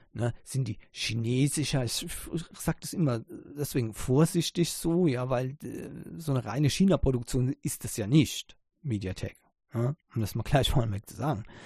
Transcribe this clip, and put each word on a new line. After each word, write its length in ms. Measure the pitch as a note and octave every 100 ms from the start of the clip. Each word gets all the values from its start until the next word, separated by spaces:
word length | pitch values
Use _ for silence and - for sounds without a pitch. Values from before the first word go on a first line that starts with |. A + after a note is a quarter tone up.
| -
ne, 220 | - A#2+ -
sind 240 | - C3+ A#2+
die 100 | A2+ -
chinesischer, 920 | - - A2+ A2+ B2+ C#3+ - C#3 C3+ A#2+
ich, 180 | -
ich 400 | F3 - - E3 -
sag 300 | - - D#3+
das 100 | -
immer, 280 | - D#3 A#2 - - - -
deswegen 360 | C#3 C#3+ A2+
vorsichtig 800 | G#2 - C3 E3 E3+ D#3+ - E3+
so, 340 | - E3 E3+ F3+
ja, 220 | B2 B2+
weil, 220 | B2 C3 C#3+
äh, 260 | B2 - - - - E3
so 160 | D#3+
eine 100 | C3
reine 260 | A2 A#2 D3
China-Produktion 880 | - F#3+ E3 - B2+ A#2+ C3+ B2+ -
ist 240 | D3 - -
das 100 | -
ja 120 | G2+
nicht, 500 | D3+ C3+ - - - _ _
MediaTek, 560 | D3 G#2 F#2 F2+ - - _ _ _
ne? 220 | A2+ B2+ D3 _
Um 60 | -
das 160 | G#2+ A#2
mal 80 |
gleich 260 | - C#3+ A#2
vorneweg 400 | - A2+ G2+ -
zu 60 | -
sagen. 300 | C3+ A2+ G#2 -